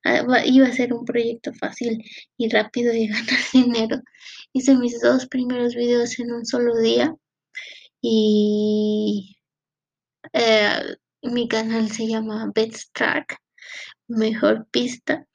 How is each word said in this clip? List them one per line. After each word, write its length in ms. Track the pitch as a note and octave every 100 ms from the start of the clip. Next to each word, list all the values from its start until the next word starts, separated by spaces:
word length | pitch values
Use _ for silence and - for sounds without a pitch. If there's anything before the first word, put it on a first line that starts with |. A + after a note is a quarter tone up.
a, 180 | - A#3+
va-, 240 | A#3+ B3+ -
iba 200 | B3+ C4
a 60 |
ser 200 | B3 B3
un 100 | A#3
proyecto 480 | A#3 A#3+ A#3 A#3 -
fácil 480 | - G#3+ - A#3 A3+ - - - _
y 120 | A3+
rápido 440 | A#3 G#3+ B3 A#3+
de 140 | A3+ A3
<laughs> 20 |
ganar 320 | G#3+ - B3+ -
dinero. 480 | C4 B3 A#3 A3 C4+ - _ - - -
Hice 240 | C4 C4+ C4
mis 240 | A#3+ A#3
dos 260 | A#3 C4 -
primeros 480 | C4 B3 B3 A#3+
videos 440 | A#3+ A#3+ A#3+ A#3+ -
en 120 | A#3+
un 140 | A#3 A3+
solo 320 | B3 A#3+ A3+
día 360 | A3+ A#3+ C#4 - _ _ _ - - - - _
y, 1400 | A#3 A3 G#3+ G#3+ G#3 G#3 G#3+ G#3+ G#3+ G#3+ G#3+ G#3 F#3+ _ _ _ _ _ _ _ _ _ -
eh, 640 | E4 A#3 A3 G#3 - - - _ _
mi 260 | B3 A#3+ A#3
canal 420 | A3 A3 A3+ A3
se 160 | G#3+ A3+
llama 440 | A3 A3 G#3+ A3
Best 380 | G#3 A3+ - -
Track, 440 | - A3 - - - _ _ - - - - _
mejor 600 | A3+ A3 A3 G3+ A3 -
pista 560 | A#3+ B3 - - D#4 -